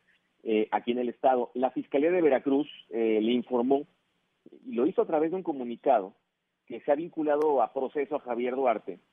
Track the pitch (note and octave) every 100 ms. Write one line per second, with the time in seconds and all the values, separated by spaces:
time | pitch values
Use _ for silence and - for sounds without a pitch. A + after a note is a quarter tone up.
0 | _ _ _ _ A2+ G#2+ G#2+ G#2 A2 B2
1 | B2 - C#3 B2+ A#2+ B2 B2+ D3+ C3 C#3+
2 | D#3 F3+ D#3 B2+ C#3 C3+ D3 - - A#2
3 | A2+ G#2+ A2 B2 A2+ B2 B2 C#3 D3 _
4 | _ _ _ _ - - - A#2 D3 F#3+
5 | G#3+ D#3 D#3+ F#3 E3+ C#3+ A#2+ A#2 C#3+ A#2+
6 | F#2+ - _ _ _ _ - A#2 - C#3+
7 | E3+ - D3+ D3 D#3 C#3 A2 A2+ B2+ D3+
8 | C3+ D3 B2 A#2 B2 B2+ C3 G#2 - F2
9 | _